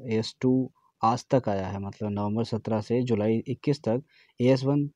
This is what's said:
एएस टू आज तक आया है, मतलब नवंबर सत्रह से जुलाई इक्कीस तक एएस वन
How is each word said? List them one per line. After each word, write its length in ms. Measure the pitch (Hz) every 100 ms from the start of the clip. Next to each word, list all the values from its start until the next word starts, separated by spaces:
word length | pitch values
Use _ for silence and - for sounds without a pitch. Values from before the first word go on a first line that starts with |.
| 127
एएस 280 | 110 107 -
टू 300 | 127 131 127 _ _ _
आज 240 | 110 123 -
तक 180 | 131 113
आया 180 | 98 92
है, 120 | 98
मतलब 300 | 98 - 104
नवंबर 340 | 101 104 107 113
सत्रह 360 | 110 - 110
से 200 | 104 120
जुलाई 340 | 123 107 107 113 -
इक्कीस 340 | 123 - 139
तक 200 | 110 123 - _ _ -
एएस 240 | 123 131
वन 260 | 131 143 143